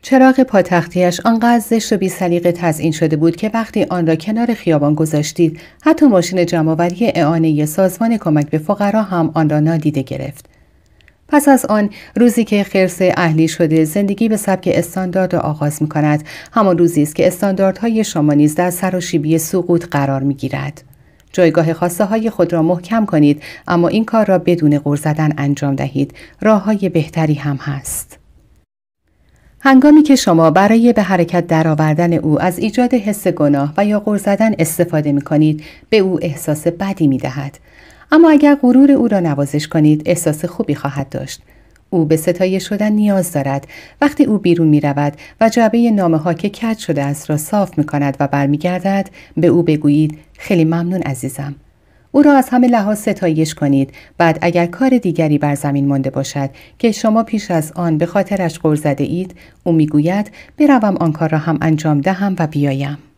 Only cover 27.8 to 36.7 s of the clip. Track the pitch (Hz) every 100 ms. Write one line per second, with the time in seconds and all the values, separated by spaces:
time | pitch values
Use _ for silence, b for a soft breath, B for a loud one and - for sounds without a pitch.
27.8 | - - - - _ _ _ _ _ _
28.8 | _ _ _ _ _ _ _ _ 269 269
29.8 | 294 302 294 262 - 165 165 165 202 226
30.8 | 233 226 185 185 170 175 175 165 160 156
31.8 | 156 151 175 170 156 147 170 170 214 233
32.8 | 247 254 202 208 190 170 147 143 143 151
33.8 | 208 208 208 208 196 202 220 202 165 -
34.8 | 175 160 151 143 139 151 156 156 B B
35.8 | B 220 190 185 175 139 - 151 170